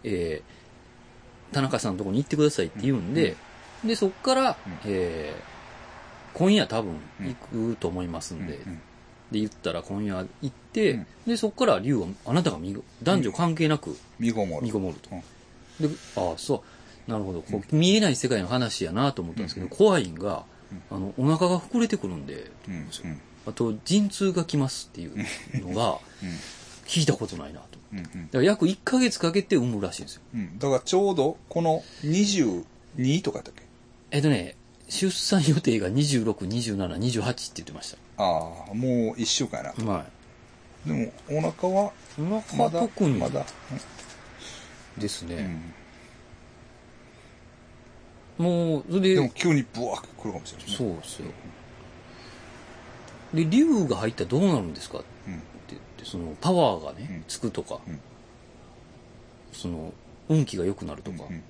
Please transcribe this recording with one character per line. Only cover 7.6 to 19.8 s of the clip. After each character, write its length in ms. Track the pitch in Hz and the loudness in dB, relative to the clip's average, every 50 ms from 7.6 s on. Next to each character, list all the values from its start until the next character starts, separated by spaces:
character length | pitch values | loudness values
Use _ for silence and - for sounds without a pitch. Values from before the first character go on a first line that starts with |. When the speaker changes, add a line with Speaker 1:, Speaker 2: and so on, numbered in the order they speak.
| 110 117 113 | -2 -2 -2
Speaker 1:
く 20 | |
と 120 | - - 85 | -2 -2 -2
思 140 | 87 92 | -2 -2
い 60 | 90 87 | -4 -4
ま 140 | 82 82 | -6 -8
す 120 | - - 90 | -8 -10 -8
ん 120 | 80 95 | -8 -8
で」 80 | 82 73 | -8 -8
Speaker 2:
う 20 | - | -10
ん。 20 | |
う 40 | - | -10
ん 20 | 98 | -12
う 20 | 87 | -12
ん。 40 | 78 - - - - - - - - - - | -12 -14 -20 -20 -20 -20 -20 -20 -20 -12 -4
Speaker 1:
で、 60 | 117 107 | -2 -2
言 80 | 107 104 | -2 -2
っ 20 | |
た 220 | - - - 90 82 | -6 -6 -4 -4 -4
ら 80 | 85 | -4
今 200 | - - 98 101 107 | -6 -6 -6 -4 -2
夜 220 | 101 95 92 92 98 - - | -2 -2 -4 -6 -8 -10 -8
行 60 | - | -8
っ 40 | 135 | -8
て、 420 | - - - - - 226 214 165 | -8 -10 -20 -6 -2 2 2 2
Speaker 2:
う 40 | 127 113 | 2 0
ん。 60 | - - - - - | -6 -10 -16 -8 -4
Speaker 1:
で、 100 | 233 233 | -2 -2
そ 120 | 214 - 214 | 0 0 -2
っ 40 | |
か 140 | - - 226 | 0 2 4
ら 120 | 220 135 90 | 4 4 4
竜 160 | 101 131 143 | 4 2 2
を 120 | 110 87 87 98 - - | 2 0 -2 -8 -10 -4
あ 80 | - | 2
な 100 | 123 175 | 2 2
た 80 | 175 160 | 2 2
が 60 | 95 78 | -2 -2
見 140 | 82 95 | -6 -6
ご-、 100 | 101 107 - - - - | -6 -8 -10 -14 -16 -2
男 200 | 117 147 - 175 | 2 2 4 4
女 100 | 131 104 | 2 0
関 220 | - - 175 170 160 | 0 2 2 2 2
係 140 | 156 160 151 | 2 4 2
な 80 | 151 | 2
く、 180 | 147 - 82 71 - - - - - | 2 0 -8 -10 -10 -14 -20 -8 0
Speaker 2:
見 120 | 117 117 | 0 0
ご 160 | 113 113 101 | 2 2 0
も 140 | 92 80 76 | 0 -2 -4
る。 40 | 123 | -4
Speaker 1:
見 60 | 113 | -2
ご 80 | 107 104 | -2 -2
も 100 | 95 92 | -2 -2
る 40 | 78 - | -6 -8
と。 80 | - - | -14 -14
Speaker 2:
う 40 | 98 87 - - - - - - - - - - - - 156 | -14 -14 -14 -16 -20 -20 -20 -20 -20 -20 -20 -20 -4 -2 -2
ん。 40 | 147 | -2
Speaker 1:
で、 60 | 156 - - - - | -2 -4 -14 -8 -4
あ 160 | - 92 87 80 | -2 -2 -2 -2
あ、 40 | - | -4
そ 240 | - - 139 - - - - - - - - - - | -2 -2 -2 -2 -2 -14 -20 -20 -20 -20 -20 -16 -8
う。 40 | - | -6
な 80 | 117 107 | -4 -4
る 60 | 101 | -4
ほ 80 | 95 90 | -4 -6
ど。 80 | 82 | -6
こ 160 | - - - 104 | -6 -4 -6 -6
う、 40 | - - 156 | -2 2 4
Speaker 2:
う 20 | |
ん。 40 | 151 | 4
Speaker 1:
見 140 | 170 185 196 | 6 6 6
え 60 | 220 | 6
な 80 | 214 175 | 6 4
い 80 | 127 | 2
世 120 | - - 123 | 2 2 0
界 100 | 127 104 | 2 0
の 80 | 92 87 | 0 0
話 360 | 123 127 123 110 - - 92 | 0 0 0 0 -2 -4 -4
や 80 | 80 | -2
な 200 | 85 110 135 139 | 0 2 2 2
と 80 | 135 - | 0 -2
思 120 | 87 85 | -6 -6
っ 20 | 82 | -6
た 60 | 113 | -6
ん 20 | 101 | -6
で 40 | 82 | -6
す 40 | - | -6
け 60 | 98 | -8
ど、 60 | 92 | -8
Speaker 2:
う 20 | 90 | -8
ん 40 | |
う 20 | - | 4
ん。 20 | |
Speaker 1:
怖 220 | - | 6